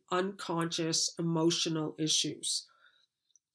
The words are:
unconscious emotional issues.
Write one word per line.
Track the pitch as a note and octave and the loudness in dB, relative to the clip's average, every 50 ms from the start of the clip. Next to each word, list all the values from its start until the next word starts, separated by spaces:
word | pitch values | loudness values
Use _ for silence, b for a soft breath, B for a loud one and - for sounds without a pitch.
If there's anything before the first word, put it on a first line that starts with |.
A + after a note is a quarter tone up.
| _ - | _ -2
unconscious | F3+ F3+ F#3 G3 G3+ - - - F3 E3+ E3 E3 E3 - E3 D#3+ D#3+ - - - - - | 0 0 0 0 -4 -6 -6 -2 0 0 0 0 0 -2 0 0 0 0 0 -2 -2 -2
emotional | E3+ E3 E3+ D#3+ D#3+ E3+ E3+ - - F3 D#3+ D#3+ D#3 D#3 - - | 0 0 2 4 4 4 2 2 0 0 0 -2 -2 -4 -4 -2
issues. | D#3+ D#3 - - - D3+ - - - - - - b b b b b b b b b b _ _ _ _ _ _ _ _ | 0 2 2 2 0 -2 -4 -6 -4 -4 -4 -4 b b b b b b b b b b _ _ _ _ _ _ _ _